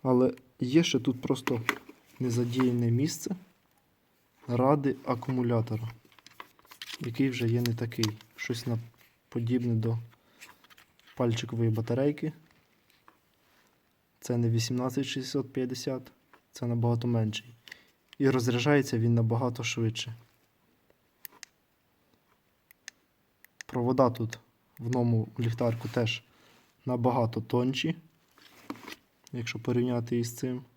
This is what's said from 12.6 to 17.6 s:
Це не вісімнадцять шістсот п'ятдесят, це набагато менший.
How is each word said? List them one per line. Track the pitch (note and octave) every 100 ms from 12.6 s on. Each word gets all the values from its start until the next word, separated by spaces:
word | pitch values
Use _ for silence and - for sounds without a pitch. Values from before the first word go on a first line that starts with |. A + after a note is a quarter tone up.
| _ _ _ _ - _ _ _ _ _ _ _ _ _ _ _
Це | - B2
не | A#2
вісімнадцять | A#2 A#2 B2 B2+ B2+ C3+
шістсот | C3+ B2+ C#3+ -
п'ятдесят, | - B2+ B2 - C3 B2 _ _ - _
це | - A#2+
набагато | A#2 A#2 A#2+ A#2+
менший. | A#2 A2 G#2 - -